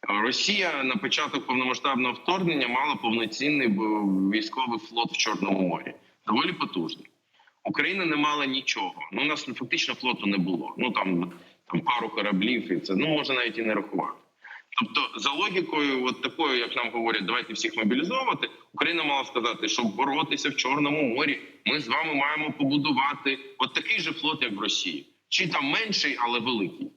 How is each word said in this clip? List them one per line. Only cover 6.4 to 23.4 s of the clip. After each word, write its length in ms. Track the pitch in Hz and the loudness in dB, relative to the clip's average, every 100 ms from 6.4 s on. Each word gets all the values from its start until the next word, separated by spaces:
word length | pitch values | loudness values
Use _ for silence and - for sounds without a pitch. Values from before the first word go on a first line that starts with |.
| 160 | 0
потужний. 540 | 151 147 95 80 - - _ _ _ _ _ | -2 -4 -2 -4 -6 -14 _ _ _ _ _
Україна 400 | - 123 147 196 | -6 0 0 0
не 120 | 175 151 | 0 2
мала 300 | 147 147 139 | 2 2 0
нічого. 480 | 135 131 110 110 - 76 | -2 -2 -2 -4 -6 -8
Ну, 100 | 101 | -2
у 20 | |
нас 200 | 143 147 | -2 -2
фактично 500 | 143 117 120 113 - | -4 -6 -2 -2 -2
флоту 320 | 123 127 117 101 | -2 -2 0 2
не 120 | 98 | 2
було. 360 | 90 87 - - | 2 0 -4 -2
Ну, 120 | 123 | 0
там, 420 | 107 95 90 90 - - _ _ | 0 2 0 0 -6 -20 _ _
там 100 | 170 | -2
пару 280 | 139 123 113 | 0 0 -2
кораблів, 640 | 110 104 98 107 123 98 | -2 0 2 2 0 0
і 80 | 87 | -2
це, 140 | - 95 | 0 0
ну, 100 | 147 | 2
можна 260 | 151 135 | 0 0
навіть 240 | 127 117 110 | 0 0 -2
і 40 | |
не 120 | 113 | 0
рахувати. 440 | 104 98 92 - - _ _ - - - - | 0 0 -2 -4 -6 _ _ -18 -18 -6 -2
Тобто, 380 | - 120 127 113 | 0 0 0 0
за 100 | 117 | -2
логікою, 720 | 147 202 185 165 156 147 131 | 0 0 0 0 2 2 2
от 180 | 127 120 | 0 0
такою, 360 | 131 - 151 127 | -4 0 2 2
як 180 | 120 127 | 0 -2
нам 140 | 120 | -2
говорять, 360 | 117 113 107 95 | 0 2 2 2
давайте 260 | 120 117 | -2 -2
всіх 240 | 107 113 110 | -4 -4 0
мобілізовувати, 720 | 110 123 170 254 254 - 151 - - | 2 4 2 0 0 0 -2 -8 -20
Україна 300 | 139 147 170 | -2 0 0
мала 200 | 156 139 | 0 0
сказати, 440 | 127 123 117 107 107 | 0 -2 -2 -2 -2
щоб 280 | - 117 98 | 0 0 2
боротися 520 | 131 143 156 143 147 | 0 2 0 0 -2
в 80 | 135 | 0
Чорному 460 | 127 139 147 151 | 0 2 2 2
морі, 380 | 139 117 151 127 - - - | 2 2 0 0 -6 -6 -2
ми 140 | 143 | -2
з 80 | 117 | 0
вами 260 | 135 160 | 0 0
маємо 380 | 147 143 151 156 | 0 0 0 -2
побудувати 880 | 135 139 147 147 131 139 139 139 135 | 0 2 2 2 2 2 0 -2 -2